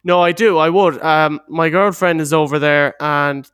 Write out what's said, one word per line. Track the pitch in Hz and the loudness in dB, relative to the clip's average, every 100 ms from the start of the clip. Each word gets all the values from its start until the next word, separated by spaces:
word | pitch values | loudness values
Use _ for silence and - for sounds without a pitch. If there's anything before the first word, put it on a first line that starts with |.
no, | 175 180 | 0 2
I | 175 | 2
do. | 175 226 160 | 2 2 2
I | 160 | 2
would. | 185 180 135 | 2 2 0
Um, | 160 156 156 151 - | 0 2 0 -2 -10
my | 160 165 | -4 -2
girlfriend | 175 202 180 180 160 | 0 0 0 -2 -2
is | 147 | 0
over | 160 147 147 | 0 0 -2
there, | 147 147 143 - | 0 0 0 -4
and | 151 147 143 139 131 | -4 -2 -2 -6 -12